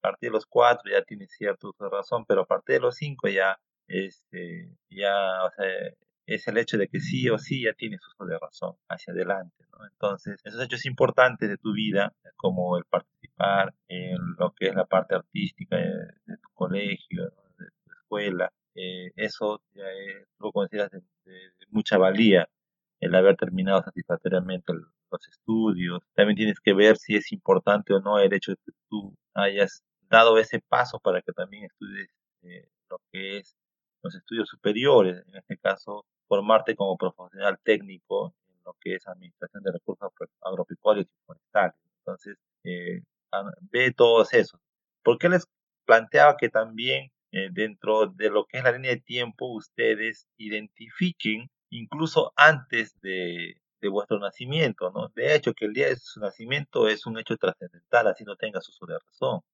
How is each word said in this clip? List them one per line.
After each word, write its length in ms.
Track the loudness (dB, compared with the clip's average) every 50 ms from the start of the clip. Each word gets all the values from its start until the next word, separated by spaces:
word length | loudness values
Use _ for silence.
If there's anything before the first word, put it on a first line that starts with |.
partir 280 | _ -2 -4 -2 -8 -4
de 60 | -4
los 120 | -4 -4
cuatro 460 | _ 2 4 6 6 6 2 -2 -2 0
ya 100 | 0 0
tienes 300 | _ -12 -16 -16 -18 -14
cierto 380 | _ -6 -6 -6 -6 -8 -18
uso 140 | -16 _ -10
de 60 | -8
razón, 340 | -6 -6 -6 -4 -6 -6 -2
pero 180 | _ 0 0 2
a 40 |
partir 280 | _ 0 -2 0 0 0
de 60 | 2
los 140 | 2 0 -2
cinco 320 | -2 -10 -10 -10 -4 -4
ya, 320 | -2 0 2 2 0 0 -2 _ _ _ _ _ _
este, 840 | -6 -6 -6 -6 -10 _ _ _ -16 -14 -14 -12 -14 -16 -16 -18 -20 _ _ _
ya, 540 | -10 -4 -2 0 2 2 0 0 -2 -2 -2
o 60 | -4
sea, 160 | -2 -4 -4 -4 -4 -6 -8 -10 -12 _ _ _ _ _ _
es 200 | -10 -10 -8 -6
el 120 | -2 -2 -2
hecho 180 | -2 0 -2
de 120 | -2 -2 -2
que 120 | -4 -8
sí 300 | -6 -4 -4 -2 0 0
o 80 | 0 -2
sí 260 | -2 -6 -6 -2 -2
ya 80 | -2 -4
tienes 280 | _ -10 -12 -12 -12 -16
uso 200 | -20 _ _ -10
de 120 | -8 -8 -8
razón 380 | -10 -14 _ -10 -10 -10 -10 _ _ _
hacia 240 | -14 -14 -12 -12 -6
adelante, 500 | -6 -4 -4 -4 -6 -6 -12 _ _ _ _ _
¿no? 140 | _ -20
Entonces, 520 | -20 _ _ -4 -4 -4 -4 -10 -12 -12 -12 _
esos 180 | -16 -10 -8 -8
hechos 220 | -8 -8 -8 -8
importantes 640 | -8 0 2 2 2 6 6 4 4 4 0 -4 -4
de 80 | -4
tu 160 | -4 _ -4 -2
vida, 400 | -2 -2 0 0 0 0 -2 _ _ _ -20 _
como 400 | _ -2 -2 -2 0 -2 -2 -2
el 80 | -2 -2
participar 880 | _ -4 -4 -4 _ _ _ _ -20 _ _ 0 2 2 2 0 -2 -4 _ _ _
en 300 | -12 -12 -8 -6 -6 -6 -6 -8 -4
lo 160 | -4 -4 -4 _
que 160 | _ -4 -2
es 60 | 0
la 100 | -2 -2
parte 300 | 2 2 0 2 0 -4
artística 640 | -4 -4 _ _ -6 -6 -6 -6 _ -10 -6 -4
de, 120 | -4 -2 -4 -6 -8 -10 -14 -18 _ _
de 100 | -20 -20
tu 140 | -20 _ _ _
colegio, 800 | _ -6 -4 -4 -4 -4 -6 -8 -10 -10 _ -10 -10 -10 -10 _
¿no? 80 | _ _ _ _
De 140 | _ -20 -20 _ _ _
tu 100 | _ -20
escuela, 580 | _ _ _ -6 -4 -4 -4 -2 -2 -4 -4 _ _ _ _ _
eh, 360 | -14 -12 -12 -12 -12 -14 -16 _
eso 460 | -8 -8 -8 -6 -4 -4 -4 -4 -6 _ _ _
ya 120 | -14 -12 -12
es, 380 | -12 -12 -14 -14 -16 -16 _ _ _ _
lo 140 | -12 -6 -4
consideras 380 | -4 -4 -2 -2 -4 -4 -4
de, 100 | -6 -16 -20 _ _ _ _
de, 80 | -20 -20
de 340 | -20 -20 _ _ _ _ _
mucha 260 | -4 -4 -4 -2 -2
valía, 500 | 0 0 0 2 2 4 4 6 4 2 2 _ _ _ _ _ _ _ _ _ _
el 140 | -6 0 2
haber 220 | 4 6 6 4
terminado 460 | 4 0 -6 -4 -4 -2 2 0 0 0
satisfactoriamente 920 | -2 -12 -14 -6 _ -6 -6 _ -2 -2 -2 -2 -4 -8 -10 -6 -8 -8
el, 100 | -8 -8 _ _ _ _ _
los 160 | -14 -14 -14 -14
estudios. 720 | _ _ _ -4 -2 0 0 0 0 -2 -4 -6 -6 -8 _ _ _
También 220 | 2 2 2 4
tienes 240 | 2 2 0 0 0
que 140 | _ 2 6
ver 220 | 8 8 8 8
si 200 | 6 4 -2 -2
es 160 | -2 0 -2 -12
importante 640 | -10 _ 2 2 4 6 4 2 2 2 0 0
o 60 | 0
no 180 | 2 2 2 4
el 140 | 4 4 4
hecho 200 | 0 -2 -4 -8
de 60 | -8 _
que 80 | -20 -20 _ _ _
tú 280 | -10 -8 -8 -10 -18 _ _ _ _
hayas 480 | 0 0 0 2 2 0 0 0 -12 _ _ _ _ _
dado 360 | _ 8 8 8 10 8 6
ese 220 | 4 4 -2 -8
paso 380 | -4 _ 0 0 0 -2 -4 -4
para 220 | _ 0 0 0 -2
que 100 | -6 -8
también 320 | -8 -10 -10 -10 -18 -20
estudies, 440 | -20 _ _ -16 -14 -12 -14 -14 -16 _ _ _ _ _ _ _
eh, 260 | -20 -20 -20 -20 _ _ _ _ _
lo 100 | -18 -18 _ _ _
que 260 | -12 -10 -10 -10 -12
es 180 | -14 _ _ _ _ _ _ _ _ _ _ _ _
los 120 | -14 -14
estudios 340 | -14 _ -8 -4 -4 -4 -4
superiores, 760 | -6 _ _ -2 -2 2 4 6 8 8 6 6 2 -4 -12
en 100 | _ _
este 220 | -20 _ _ -16 -4
caso, 480 | _ -2 -2 -2 _ -14 -14 -14 -14 _ _ _ _ _
formarte 480 | 0 0 4 4 4 4 4 2 -2
como 200 | -2 0 -2 -2
profesional 600 | -2 -4 -6 -6 _ -20 -20 _ -4 -2 -2 -2 -2 _
técnico 720 | 2 2 2 2 -10 -20 -20 _ _ -4 -4 -4 -4 _ _ _ _
en 80 | _ _ _
lo 120 | -20 -20 _
que 140 | _ -8 -8
es 120 | -8 _ -14
administración 540 | -18 -18 -20 -20 _ _ -18 -16 _ -10 -8
de 100 | -8 -8
recursos 300 | -8 _ -12 -12 _ -12
agro-, 300 | -14 _ _ -16 -16 _ _ -12
agropecuarios 640 | -10 -8 -8 -8 _ -10 -4 _ 2 2 2 0
y 180 | _ _ _ _
forestales. 480 | _ -20 _ _ _ _ 2 2 2 -2 _ _ _ _ _
Entonces, 360 | _ -14 -14 -14 _ -20 -20 _ _ _ _ _ _
eh, 380 | -12 -12 -10 -8 -10 -10 -10 -14 _ _ _ _ _ -8
an-, 200 | -8 -8 -8 -14 _
ve 320 | -20 -6 -2 0 0 0 4
todos 400 | 6 6 8 8 6 6 6 6
esos. 260 | 4 4 4 -2 _ _ _ _ _ _ _ _ _ _
¿Por 160 | 2 2 4
qué 100 | 4 4
les 180 | 4 4 0 _ _ _ _ _ _ _ _
planteaba 520 | 6 6 6 6 4 4 8 8 8 6
que 120 | 4 -2 0
también, 600 | 0 0 -2 -2 -6 -6 -4 -4 -4 -4 -6 -10 _ _ _ _ -8
eh, 160 | -8 -8 -6
dentro 560 | -4 -4 -4 -4 -4 _ -2 0 2 2 2
de 240 | 0 0 -4 -2 0
lo 140 | 0 0 -2
que 140 | _ -8 0
es 60 | 0
la 80 | 0 0
línea 200 | 0 -2 -4 -4
de 80 | -4
tiempo, 520 | _ _ -6 -6 -6 -6 -8 -10 -10 -10 -10
ustedes 760 | -12 -12 _ _ -2 0 0 0 0 -2 -8 -8 -10 _ _ _
identifiquen 1120 | _ -12 -8 -8 -8 -10 -12 _ _ -20 -20 -6 -4 -4 -4 -4 _ -6 -4 -4 -4 -8 -16 _ _ _ _
incluso 640 | -14 -14 -14 -12 -8 -6 -6 0 0 0 0 0 _
antes 600 | 6 6 6 6 4 -4 _ -4 -4 -4 -4 _ _
de, 600 | -10 -8 -6 -6 -6 -6 -8 -8 -10 -12 -14 _ _ _ _ _
de 80 | -6 -4
vuestro 300 | -2 -2 -2 _ -4 -4
nacimiento, 720 | -4 -8 -10 -10 -10 -6 -2 0 0 -2 -2 -4 -6 -6
¿no? 180 | -6 -8 -10 -10 _
De 200 | -4 0 0 0
hecho, 200 | 0 0 -4 -4
que 100 | -4 -6
el 80 | -6 -2
día 160 | -2 0 -2
de 80 | -2
su 240 | -4 -8 -20 -16 -10
nacimiento 680 | -10 -10 -10 _ -8 -6 -6 -6 -6 _ 0 2 2 2
es 160 | 2 -2 -4
un 140 | -10 -10 -10
hecho 180 | -6 -6 -6
trascendental, 680 | -2 -2 -2 -2 _ -14 -20 _ -20 _ _ 2 4 4
así 180 | 4 0 -2 -8
no 120 | -14 -12
tengas 320 | _ -10 -8 -8 -8 -12 -12
uso 180 | -20 _ -16
de 120 | -12 -12 -12
razón. 420 | _ _ _ _ -4 -4 -4 -4 _ _